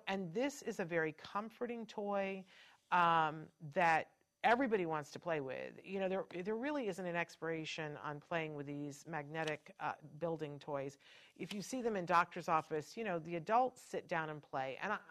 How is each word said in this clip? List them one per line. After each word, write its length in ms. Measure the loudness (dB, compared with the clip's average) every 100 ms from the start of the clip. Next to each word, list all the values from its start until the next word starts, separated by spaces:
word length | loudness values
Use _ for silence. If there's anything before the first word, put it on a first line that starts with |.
| -2
And 240 | -4 -2 0
this 260 | 0 -2
is 180 | -4 -4
a 60 | 0
very 280 | 2 2
comforting 720 | -2 -6 -6 -6 -6 -6 -6 -8
toy, 560 | -6 -2 0 0 -4 -10 -20 -20 -20 _
um, 520 | 6 8 8 6 0 -8 _ -4
that 340 | 4 6 6 2 _ _ _
everybody 420 | 4 6 6 4 2
wants 260 | 0 -4
to 80 | -8
play 200 | -2 -2
with. 340 | -2 -4 -8 -10
You 200 | -8 -2
know, 80 | 0
there, 160 | 0 -2 -6
there 120 | -4 -2
really 340 | -2 0 -2
isn't 160 | -2 -2
an 100 | 0
expiration 800 | -2 -4 -4 -2 -4 -4 -6 -6
on 160 | -6 -8
playing 340 | -4 -2 -2
with 120 | -6 -6
these 400 | -6 -6 -8 -8
magnetic, 640 | -8 -4 -4 -2 -4 -8 -6
uh, 140 | -6 -6 -10 -6
building 400 | -4 -2 -6 -8
toys. 380 | -6 -4 -4 -10 -20 -20 -20 -12
If 160 | -8
you 80 | -8
see 200 | -6 -2
them 140 | 0 0
in 100 | 4
doctor's 440 | 4 4 -2 2
office, 480 | 2 2 -4 -4 -6
you 80 | -4
know, 140 | -4
the 180 | -2 -4
adults 440 | 2 4 4 -2
sit 280 | -8 -8 -2
down 200 | -2 -2
and 120 | -6
play. 360 | -6 -4 -4 -4
And 100 | -4
I, 60 | -4 -4